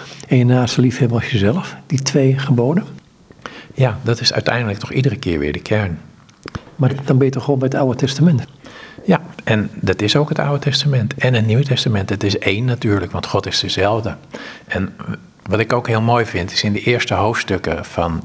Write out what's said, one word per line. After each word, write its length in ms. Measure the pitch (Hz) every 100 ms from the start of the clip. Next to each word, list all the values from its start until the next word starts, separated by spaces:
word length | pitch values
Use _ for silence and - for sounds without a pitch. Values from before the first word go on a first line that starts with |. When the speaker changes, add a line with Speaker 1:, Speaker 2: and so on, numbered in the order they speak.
| - - -
Speaker 1:
En 100 | 127
je 80 | 120
naaste 360 | 127 123 -
liefhebben 360 | 127 - 120 120
als 140 | -
jezelf. 440 | 117 98 165 - - -
Die 140 | 135
twee 380 | - 156 135 135
geboden? 440 | - 120 120 170 - - - _ _ - - - -
Speaker 2:
Ja, 240 | - 127 104
dat 180 | 107 117
is 140 | 123
uiteindelijk 460 | - 131 117 117 101
toch 120 | -
iedere 240 | - 131 101
keer 240 | 95 80
weer 140 | 73
de 80 | 73
kern. 380 | - 107 98 78 - - - _ - - - -
Speaker 1:
Maar 160 | 131 139 -
dan 120 | 135
ben 80 | 135
je 80 |
toch 100 | 135
gewoon 160 | - 139
bij 100 | 131
het 60 | 135
Oude 200 | 135 117
Testament? 480 | 131 - 165 135 - - - - - - -
Speaker 2:
Ja, 160 | 180 - -
en 260 | - 107 104
dat 280 | - 104 92
is 140 | 107 147
ook 140 | 151
het 100 | 160
Oude 200 | 143 143
Testament 540 | 139 127 147 131 107
en 200 | - 127
het 120 | 123 110
Nieuwe 180 | 113
Testament. 460 | 143 127 - 104 98
Het 140 | 98
is 160 | 104 98
één 260 | - 101 123
natuurlijk, 460 | 117 113 101 87
want 140 | - -
God 200 | 101 95
is 140 | -
dezelfde. 560 | 98 - 98 113 117 151 - - - - -
En 280 | - 95 - - - - _
wat 160 | - 107
ik 140 | 110
ook 140 | 120 -
heel 140 | 110
mooi 240 | 113 120 110
vind, 260 | - 87
is 120 | -
in 100 | 107
de 80 | 101
eerste 320 | 107 120 -
hoofdstukken 720 | 92 104 117 - 95 - 76 -
van 360 | - 85 82